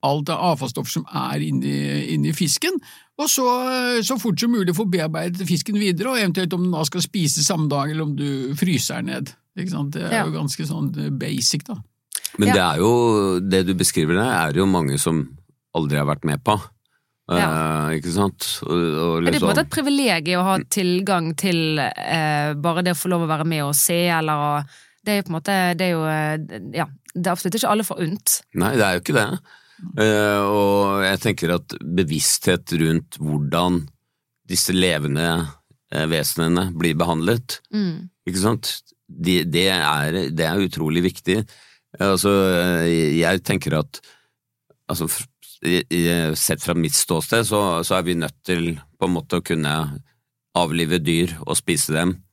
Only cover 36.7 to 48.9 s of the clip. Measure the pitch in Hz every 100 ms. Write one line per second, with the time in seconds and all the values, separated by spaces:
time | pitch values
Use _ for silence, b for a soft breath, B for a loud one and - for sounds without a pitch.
36.7 | 82 85 78 85 80 85 117 - - _
37.7 | 214 190 160 180 _ - - 101 117 -
38.7 | - _ _ _ - 87 90 82 80 95
39.7 | 92 76 76 76 87 76 80 80 95 92
40.7 | 82 78 82 90 - - 98 120 B B
41.7 | B B - 101 92 202 196 95 90 90
42.7 | 87 82 85 78 78 82 95 - 95 -
43.7 | 78 71 - b b b b _ _ _
44.7 | _ _ 82 80 - - _ - - -
45.7 | 87 - 87 85 87 80 76 - 76 -
46.7 | 85 80 - - 82 - 113 113 107 101
47.7 | 82 85 92 87 85 76 - - 90 82
48.7 | 78 -